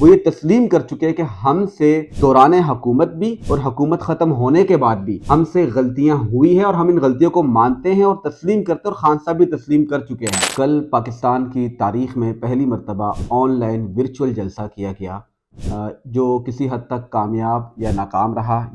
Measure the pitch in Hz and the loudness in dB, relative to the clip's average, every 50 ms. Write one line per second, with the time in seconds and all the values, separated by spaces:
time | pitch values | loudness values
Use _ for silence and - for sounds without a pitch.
0 | 143 165 190 190 - 165 - - 147 160 214 247 240 190 175 156 127 - 135 - | 6 6 6 6 4 0 -2 -2 0 2 2 2 4 4 2 0 0 -2 -6 -4
1 | 160 160 160 170 165 127 - - - 139 151 185 202 196 - - 151 151 156 156 | -2 -2 -2 -2 -4 -6 -6 -4 -2 0 0 0 0 -4 -2 0 2 2 2 2
2 | 156 - - - 139 135 131 131 135 147 180 180 175 147 127 120 - 120 120 135 | -2 -6 -2 2 2 6 6 8 8 8 6 4 4 2 0 -2 0 0 2 2
3 | 170 170 165 160 202 226 233 - - - 143 139 131 135 120 139 147 156 170 160 | 2 0 0 -2 -4 -4 -4 -4 -4 -2 -2 -2 -2 -2 -2 -2 0 0 0 -2
4 | - - 156 - 170 160 139 120 120 131 151 175 190 185 180 143 127 113 113 98 | -2 -4 -2 0 0 0 0 0 2 2 4 4 4 4 2 2 2 2 0 -2
5 | 98 107 98 - - - 143 160 165 160 - 180 170 127 107 131 131 123 123 131 | -4 -6 -8 -4 0 2 4 4 2 2 0 0 0 0 0 0 0 0 0 0
6 | 143 151 147 135 113 104 117 123 147 175 180 185 202 202 180 170 170 175 175 165 | 2 2 2 2 0 -2 2 4 4 4 4 4 4 2 2 2 2 2 2 2
7 | 135 131 123 127 170 170 165 175 160 131 113 110 117 127 127 127 - 180 190 196 | 2 2 2 2 2 2 2 2 2 2 4 4 4 2 2 0 0 0 2 4
8 | 202 196 190 - - 147 - - 165 180 214 208 - 175 160 151 - 208 190 - | 4 2 2 -2 -4 -8 -8 -6 -2 -2 0 0 0 -2 -4 -4 -4 -6 -4 0
9 | 160 151 151 147 151 165 165 165 180 175 156 123 - 147 147 147 151 147 143 135 | 0 0 0 0 0 -2 2 2 2 2 0 -2 -2 0 2 2 2 0 -2 -6
10 | 120 - 123 123 131 - - - - - - 131 135 147 151 147 147 - 131 117 | -6 -8 -8 -6 -6 -4 -4 -2 -4 -4 -2 0 0 0 0 0 0 -2 -2 -2
11 | 117 123 113 - - 123 123 127 127 123 - 127 123 120 120 - 110 104 104 120 | -2 -4 -8 -4 -2 -2 -2 -2 -2 -4 -4 -4 -4 -4 -4 -4 -4 -2 -2 -2
12 | 131 123 - 123 113 113 110 113 117 120 127 131 139 127 113 98 - 107 101 101 | -4 -4 -4 -4 -4 -4 -4 -6 -6 -4 -2 -2 0 -2 -2 -4 -6 -8 -8 -6
13 | 104 104 - 101 95 - 123 123 131 131 131 123 117 110 110 113 110 98 92 120 | -4 -4 -4 -6 -4 -2 0 0 0 0 0 0 -2 -2 -2 -4 -6 -4 -4 -4
14 | 131 127 123 - 143 131 113 107 98 95 - - 107 104 - 101 98 98 95 98 | -4 -4 -4 -4 -4 -4 -4 -4 -8 -8 -10 -10 -12 -12 -10 -10 -10 -10 -10 -10
15 | 98 92 95 104 - _ _ _ _ _ _ - - - 104 104 107 104 - - | -10 -12 -12 -12 -16 _ _ _ _ _ _ -10 -8 -6 -6 -6 -8 -8 -10 -12
16 | - 127 117 127 127 123 123 120 123 127 - - 139 127 127 120 127 - 127 117 | -12 -6 -2 -2 0 0 0 -2 -4 -6 -8 -6 -6 -6 -6 -8 -8 -8 -10 -10
17 | 120 - - 113 107 107 113 110 113 117 117 120 120 - - 113 113 107 95 98 | -8 -6 -4 -4 -4 -2 -4 -4 -2 -2 -2 -4 -6 -8 -10 -8 -4 -4 -4 -4
18 | 98 95 - 95 107 113 113 113 113 117 117 117 120 117 113 | -4 -4 -4 -2 -2 -2 -2 -4 -4 -4 -4 -4 -4 -6 -8